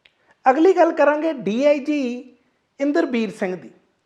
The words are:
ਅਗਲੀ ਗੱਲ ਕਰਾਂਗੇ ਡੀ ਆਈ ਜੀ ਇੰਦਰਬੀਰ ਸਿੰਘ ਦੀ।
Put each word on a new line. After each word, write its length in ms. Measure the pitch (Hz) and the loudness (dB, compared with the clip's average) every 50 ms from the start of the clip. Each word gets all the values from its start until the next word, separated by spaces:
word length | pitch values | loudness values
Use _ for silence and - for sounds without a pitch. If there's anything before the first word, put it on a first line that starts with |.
| _ _ _ _ _ _ _ _ _ | _ _ _ _ _ _ _ _ _
ਅਗਲੀ 280 | 254 262 294 320 381 370 | 0 2 4 4 4 4
ਗੱਲ 180 | 359 320 330 | 4 2 2
ਕਰਾਂਗੇ 420 | 320 330 285 285 302 302 302 320 311 | 2 2 2 2 2 0 -2 -4 -4
ਡੀ 300 | 262 196 196 208 233 277 | -4 -6 -6 -4 0 2
ਆਈ 140 | 294 294 294 | 2 2 0
ਜੀ 540 | 247 302 302 294 269 240 240 247 240 - _ _ _ _ _ _ _ _ _ _ | -2 -4 -4 -4 -4 -6 -6 -10 -14 -18 _ _ _ _ _ _ _ _ _ _
ਇੰਦਰਬੀਰ 520 | 277 294 294 330 320 277 240 233 226 202 | -4 -2 0 -2 -2 -2 -2 -4 -4 -4
ਸਿੰਘ 240 | - - 208 185 185 | -6 -6 -6 -6 -6
ਦੀ। 140 | 170 131 - - _ _ _ _ _ _ | -10 -12 -20 -20 _ _ _ _ _ _